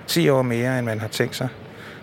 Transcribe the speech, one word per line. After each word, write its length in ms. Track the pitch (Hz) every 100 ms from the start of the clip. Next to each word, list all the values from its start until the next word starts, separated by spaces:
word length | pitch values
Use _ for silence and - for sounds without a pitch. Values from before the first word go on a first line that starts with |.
| -
ti 220 | 170 156
år 140 | 135
mere, 360 | 127 117 123 127
end 80 | 117
man 140 | 107
har 80 | 110
tænkt 280 | - 123 -
sig, 120 | 131 - - - - -